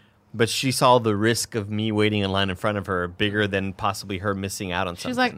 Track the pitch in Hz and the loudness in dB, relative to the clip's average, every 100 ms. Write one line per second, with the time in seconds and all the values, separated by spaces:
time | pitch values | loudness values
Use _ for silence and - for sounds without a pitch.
0 | _ _ _ 107 113 - 135 123 131 123 | _ _ _ -2 0 0 -2 4 6 6
1 | 110 101 110 117 - 117 101 107 110 104 | 6 2 2 0 -2 -6 -4 -2 0 2
2 | 107 104 98 98 98 92 110 104 98 92 | 2 2 2 0 0 0 -2 -2 -2 -2
3 | 87 92 104 104 104 98 98 92 110 98 | -2 -2 -2 0 0 0 -4 -4 -4 -4
4 | 98 95 101 98 98 - 95 90 92 87 | -6 -6 -4 -4 -6 -6 -4 -2 -4 -6
5 | 247 247 247 | -6 -2 -2